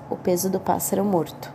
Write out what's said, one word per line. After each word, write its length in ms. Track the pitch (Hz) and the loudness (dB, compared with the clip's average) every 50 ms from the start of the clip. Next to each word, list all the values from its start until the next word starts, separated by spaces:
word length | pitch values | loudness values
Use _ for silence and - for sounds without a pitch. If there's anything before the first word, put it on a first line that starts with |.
| - - | -8 -6
O 60 | - | -8
Peso 340 | - - 190 180 175 180 190 | -2 0 2 2 2 2 0
do 100 | 190 190 | 0 0
Pássaro 420 | - - 175 175 - - 196 190 196 | 2 0 0 0 0 0 0 2 2
Morto. 480 | 208 190 170 156 - - - - - - | 4 4 2 2 0 -4 -12 -14 -14 -14